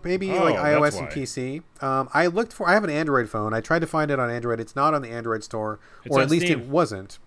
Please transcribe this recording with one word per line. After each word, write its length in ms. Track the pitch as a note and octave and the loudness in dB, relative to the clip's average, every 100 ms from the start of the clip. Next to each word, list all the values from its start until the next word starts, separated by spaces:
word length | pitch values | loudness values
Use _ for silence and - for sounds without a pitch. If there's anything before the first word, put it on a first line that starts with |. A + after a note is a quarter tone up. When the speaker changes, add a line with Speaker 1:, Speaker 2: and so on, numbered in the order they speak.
Speaker 1:
Maybe, 260 | F3 F#3 F#3+ | -2 -2 0
Speaker 2:
Oh, 140 | F#3 | 2
Speaker 1:
like, 100 | E3+ F#2+ | 2 2
Speaker 2:
that's 80 | |
Speaker 1:
I 100 | D3 | 4
O 80 | D3+ | 4
S 140 | D3 G2 | 4 0
and 100 | D2+ | -6
Speaker 2:
why. 60 | |
Speaker 1:
P 140 | G#2 B2+ | -6 -6
C. 360 | - B2+ D3+ - - | -6 -6 -8 -12 -6
Um, 300 | C3+ C3+ C3 | -2 -2 0
I 140 | - F3 | 2 2
looked 260 | F3+ A#3 | 2 -2
for, 160 | - F3 | -2 2
I 60 | |
have 100 | G#3 | 4
an 60 | G3 | 2
Android 400 | D3 D#3 C3+ A2 | 0 2 2 2
phone. 240 | A2 G#2+ | -2 -2
I 60 | A2+ | -2
tried 200 | - E3 | 0 0
to 60 | D#3+ | 0
find 240 | D#3+ D3 | -2 0
it 100 | C#3 | 0
on 100 | A#2+ | -2
Android. 300 | A#2+ A#2 A2+ | -2 -2 -2
It's 160 | A2 C#3 | -4 0
not 180 | C#3+ | 2
on 80 | C#3+ | 0
the 60 | A#2+ | -2
Android 340 | A#2 A2+ A2+ | -8 -4 -4
store, 380 | - A2+ G#2+ G#2+ - - | -4 -6 -6 -6 -14 -14
Speaker 2:
It's 100 | - | 0
Speaker 1:
or 60 | C#3 | 2
Speaker 2:
on 40 | |
Speaker 1:
at 60 | C3+ | 4
least 160 | E3 F3 | 2 2
Speaker 2:
Steam. 140 | C#3+ | 0
Speaker 1:
it 80 | B2 | 0
wasn't. 500 | D3+ C#3+ G2 G2 - | 0 0 -2 -12 -18